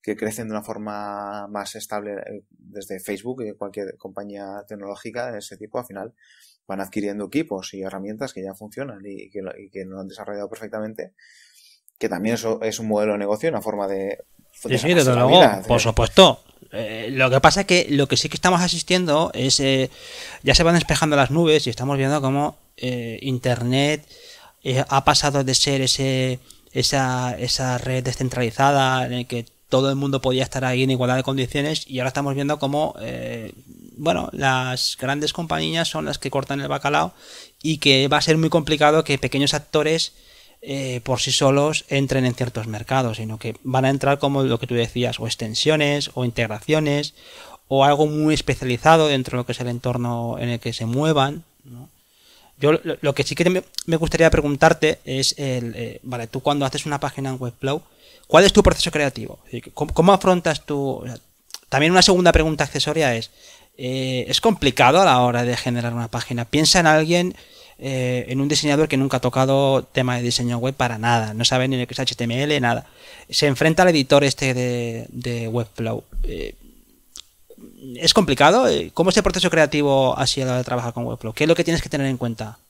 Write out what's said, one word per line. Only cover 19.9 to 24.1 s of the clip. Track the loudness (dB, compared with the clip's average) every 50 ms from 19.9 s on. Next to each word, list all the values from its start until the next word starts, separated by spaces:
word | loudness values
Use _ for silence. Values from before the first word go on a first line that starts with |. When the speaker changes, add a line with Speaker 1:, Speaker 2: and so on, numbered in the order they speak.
| -6 -16 -20 -18 -16 -16 -16 -16 -16 -4 0
Speaker 2:
ya | 2 4
se | 4 4
van | 4 4
despejando | 4 2 2 0 0 2 2 4
las | 2 2 2
nubes | 2 2 4 4 4 2 2
y | -2
estamos | -6 -4 -4 -2 -2
viendo | 0 0 0 0 0
cómo, | -2 0 0 0 -2 -2 -6 _ _ _ _
eh, | -8 -8 -6 -6 -6 -8 -8 -10 -8
Internet, | -6 -4 -4 -2 0 -2 -2 0 0 0 0 2 2 0 0 -4 -6 _